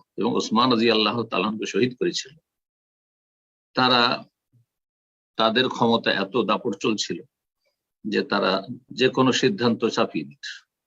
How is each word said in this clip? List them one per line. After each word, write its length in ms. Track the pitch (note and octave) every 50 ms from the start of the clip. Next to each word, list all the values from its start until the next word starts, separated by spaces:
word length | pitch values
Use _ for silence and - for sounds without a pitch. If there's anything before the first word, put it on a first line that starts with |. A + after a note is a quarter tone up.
| - _ _ -
এবং 180 | G2 A#2 D3+
ওসমান 360 | - F#2+ - G#2+ A2+ B2 B2+
রাদিয়াল্লাহু 520 | B2 A2 A#2 A2+ A2 A2 G#2+ G#2 G#2+ A#2+ A2
তাআলা 240 | - - F#2+ F#2 G#2+
আনহুকে 180 | A2 G#2 G2+
শহীদ 280 | - - G2 A#2+ B2+ B2+ -
করেছিল, 320 | - - - - - - - _ _ _ _ _ _ _ _ _ _ _ _ _ _ _ _ _ _ _ _ _ _ _ _ _ _ _ _
তারা, 500 | C3 B2+ B2 B2+ A#2+ A#2+ B2 D3 - - - _ _ _ _ _ _ _ _ _ _ _ _ _ _ _ _ _ _ _ _ _
তাদের 340 | - A2+ A2+ G#2+ B2 C3 A#2+
ক্ষমতা 420 | - - B2+ A#2 A2+ A2 - -
এত 260 | - - G2 - - B2
দাপট 360 | G#2 G2 G#2+ F#2+ - A#2+ G#2
চলছিল 460 | - - B2 G#2+ G2+ - - F2 D#2+ - _ _ _ _ _ _ _ _ _ _ _ _ _ _ _ -
যে 160 | G#2+ G2 F#2+ G2
তারা 400 | - G#2 G2+ G2+ F#2+ F#2+ F#2+ - - - - - _
যে 180 | - - B2+ C3
কোনো 220 | - C3 C3 C3
সিদ্ধান্ত 540 | A#2+ - - C#3+ G#2 G2 A#2+ A#2+ A2+ F#2+ A#2+
চাপিয়ে 400 | A2 - A#2+ A2 G#2+ - E2 D2
দিত। 200 | C#2+ - _ - - - - - _ _ _ _